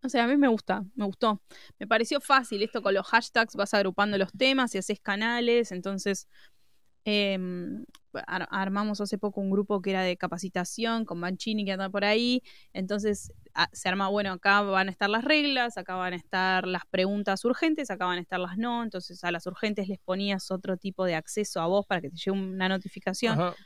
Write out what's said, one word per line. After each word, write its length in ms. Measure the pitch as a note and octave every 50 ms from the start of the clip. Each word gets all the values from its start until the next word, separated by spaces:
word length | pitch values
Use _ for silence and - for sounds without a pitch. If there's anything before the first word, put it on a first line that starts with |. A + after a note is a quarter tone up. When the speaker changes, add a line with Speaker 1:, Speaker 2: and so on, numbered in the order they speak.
Speaker 1:
O 80 | - B3+
sea, 140 | - A#3+ A#3
a 40 |
mí 100 | A#3+ C#4
me 100 | C#4+ C#4
gusta, 360 | B3+ A3+ G#3+ - - F#3 G#3 F#3+ F#3+ -
me 100 | - G#3
gustó. 360 | G3 F#3+ - - A3 G#3 G3+ - _ - - - - -
Me 80 | _ G3+
pareció 340 | G#3 A3+ A3 A#3 - D4+ C#4
fácil 420 | - - C#4 C4+ A#3+ - G#3+ G3+ G#3+
esto 180 | - - A#3
con 120 | - G3+ G3
los 120 | F#3+ -
hashtags, 480 | - - A#3 A#3 - - A#3+ A3+ A3 -
vas 180 | G3+ G3+ - -
agrupando 440 | G#3 G3 F#3+ F#3 - G3+ G#3 G3+
los 140 | G3 - -
temas 420 | - - C4 C4 C4 C4+ B3+ A3+ -
y 20 |
haces 220 | F#3+ - - G#3 -
canales, 720 | _ - G3 G3+ A3 A#3 A#3+ A#3+ A#3+ A#3 A#3 A#3+ A#3 - F#3
entonces, 540 | F3+ F3 G3 G3 F#3+ - G3+ F#3+ - - - - - - - - _ _ _ _ _ _ _ _ _ _
em, 800 | G#3+ G#3 G#3 G3+ G3 G3 F#3 F#3 F3+ F3+ F3+ F3 - - G#3+ B3+ - - - _ _ -
ar-, 340 | - - - - - - -
armamos 500 | - G3 F#3+ F#3+ G3 G3+ G#3 G#3+ G#3 G#3
hace 160 | G#3 G3+ A3
poco 220 | G3 - G#3 G3 G#3
un 80 | G3 F#3+
grupo 300 | F#3+ G3+ G3+ - G#3+ F#3+
que 100 | F3+ G3
era 120 | F#3+ F#3 F#3
de 140 | F#3 F3+
capacitación 880 | - - F3 E3+ F3 G3 F#3 - F#3 F3+ - - - A3+ A3+ A3+ A3+ A3
con 140 | - F3 E3+
Banchini 440 | E3+ F3+ F#3+ F#3 - A3+ G#3+ G#3+ G3+
que 60 | G3
anda 180 | F#3+ F#3+ G3 F#3+
por 140 | F#3+ G3+ G3+
ahí, 380 | G#3 G#3+ A3+ A#3+ B3 B3 B3+ - - - - - - -
entonces, 580 | - F#3+ F#3 G#3 G3+ G#3 G#3+ G3+ - - - - - - - _
ah, 140 | - - -
se 160 | - - - F#3
arma, 200 | F#3 G3 G3 F#3+
bueno, 240 | G3+ G#3 G3+ G3 F#3
acá 280 | F3 - G3+ G3+ G3+
van 280 | G#3 G3 F#3+ F#3+ F#3+ G3
a 20 |
estar 180 | F#3 - G#3 G3+
las 140 | G#3 A#3 B3+
reglas, 540 | C#4 D#4 D4+ D4 C#4+ C4+ B3+ A#3+ A#3+ -
acá 180 | G3 F3 - F#3
van 180 | F#3 F3+ F3+ F3+
a 40 |
estar 500 | F3 - - - F#3 F#3 F#3 F#3 F#3 F#3
las 160 | F#3 F3+ F3 -
preguntas 560 | - - F#3 F#3 G3 G3+ G3+ G3+ G3+ G3 F#3+ -
urgentes, 440 | A#3+ B3 - E4+ D#4+ D#4 D4+ C#4 A3
acá 160 | F#3+ - F3+
van 120 | F3+ F3+
a 40 | F3+
estar 180 | F3 - F#3 F3+
las 180 | F3+ F3 F3+
no, 260 | G#3 A#3 A#3+ A#3+ A#3 A#3
entonces 400 | A3 - F3+ - - F3+ - -
a 80 | F3
las 160 | F3 E3+ -
urgentes 400 | F3+ F3+ - - G#3 G#3 G#3 F#3+
les 120 | F#3+ F#3+ -
ponías 520 | - - F#3 F#3+ G3+ G3+ G3 F#3+ - -
otro 240 | F#3+ F3+ - F#3+ F#3
tipo 280 | F3+ - F#3+ F#3+ - F#3
de 100 | F3+ E3
acceso 460 | D#3+ - - - G#3+ G#3 - - F3+
a 60 | E3
vos 180 | E3+ F#3+ G3+ G3+
para 140 | - G3 E3+
que 80 | C#3+ C#3
te 80 | E3+
llegue 140 | E3 - G3
una 360 | G3 G3 F#3+ F#3+ F#3 F#3+ F#3
notificación. 720 | F#3 F#3+ F#3+ F#3+ F#3+ - G3 - F#3 F#3+ - A#3+ A3+ A3 D3
Speaker 2:
Ajá. 160 | F3 F3 - - -